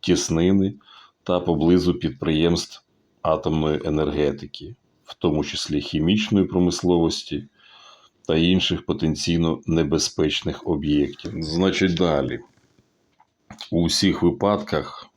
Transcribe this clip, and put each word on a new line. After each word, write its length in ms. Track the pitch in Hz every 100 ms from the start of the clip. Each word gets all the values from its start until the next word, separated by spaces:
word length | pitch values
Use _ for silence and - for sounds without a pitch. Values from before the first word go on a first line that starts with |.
тіснини 720 | - 85 - 80 90 98 95 - _ - - _
та 180 | - 90
поблизу 540 | 85 78 82 90 82
підприємств 880 | 85 78 65 - 78 85 85 - - _ _ _ _
атомної 580 | 78 80 78 78 78 76
енергетики, 920 | - 76 76 71 73 71 67 - - - _ _
в 100 | _
тому 300 | - 87 76
числі 360 | 71 - - 76
хімічної 680 | - 78 78 107 - 104 95
промисловості 1000 | 92 90 85 90 87 82 - - 73 69 _ _ - - - _ _ -
та 100 | 80
інших 500 | 85 92 - 85 -
потенційно 760 | 82 80 76 - 85 82 78 -
небезпечних 1000 | 82 73 76 - - 78 - 92 80 -
об'єктів. 760 | 78 73 73 71 - 85 78
Значить, 520 | 80 82 92 - 95
далі. 460 | 85 87 73 64 62 - _ _ _ _ _ _ _ _ _ _ - -
У 140 | 82
всіх 380 | 85 - 98 82
випадках 840 | 87 73 98 104 - 76 - - -